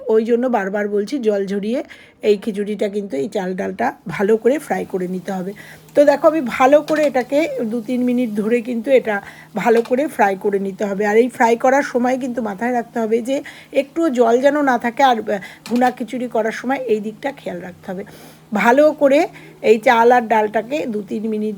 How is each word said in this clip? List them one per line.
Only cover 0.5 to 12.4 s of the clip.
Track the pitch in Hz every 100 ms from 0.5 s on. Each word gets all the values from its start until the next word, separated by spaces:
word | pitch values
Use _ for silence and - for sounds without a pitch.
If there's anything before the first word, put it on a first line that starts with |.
| 226 196 208 208
বলছি | 208 202 294
জল | 214 202 196
ঝরিয়ে | 202 208 269 - - - _
এই | 214 208
খিচুড়িটা | 226 196 202 208 208
কিন্তু, | 208 202 269
এই | 247
চাল | 208 185
ডালটা | 185 190 190 247 - 196
ভালো | - 196 220
করে | 233 302
ফ্রাই | - 185
করে | 180 190 180
নিতে | 185 190
হবে। | 190 180 208 - - -
তো | 285
দেখো | 294 285 320
আমি | 311
ভালো | 240 - 262 294
করে | 294 302 294
এটাকে | 254 233 285 330 523
দু | 226 240
তিন | 214 247
মিনিট | 247 240 240
ধরে | 208 208 240
কিন্তু | 226 233 247
এটা | 254 220 202 - - -
ভালো | 202 233 226
করে | 226 247 302
ফ্রাই | - 202 190
করে | 208 196
নিতে | 196 190
হবে। | 208 196 208
আর | 220
এই | 247
ফ্রাই | - 233 233
করার | 262 269
সময় | - 247 247 262
কিন্তু | 262 240